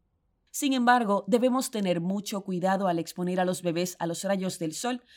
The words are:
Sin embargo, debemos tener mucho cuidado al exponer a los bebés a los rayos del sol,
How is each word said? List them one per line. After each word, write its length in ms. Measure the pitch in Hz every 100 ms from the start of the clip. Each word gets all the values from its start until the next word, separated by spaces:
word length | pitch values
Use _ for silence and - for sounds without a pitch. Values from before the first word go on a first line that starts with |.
| _ _ _ _ _
Sin 220 | - 285
embargo, 500 | 262 240 240 208 196 196
debemos 460 | 233 247 254 254
tener 280 | 220 190 170
mucho 420 | 175 202 202 196
cuidado 440 | 190 180 190 190 196
al 140 | 170
exponer 400 | 165 - 180 185
a 40 |
los 180 | 180 180
bebés 340 | 175 165 180 -
a 80 | 170
los 160 | 170
rayos 380 | 190 196 185 -
del 120 | 160
sol, 300 | 160 240 247 -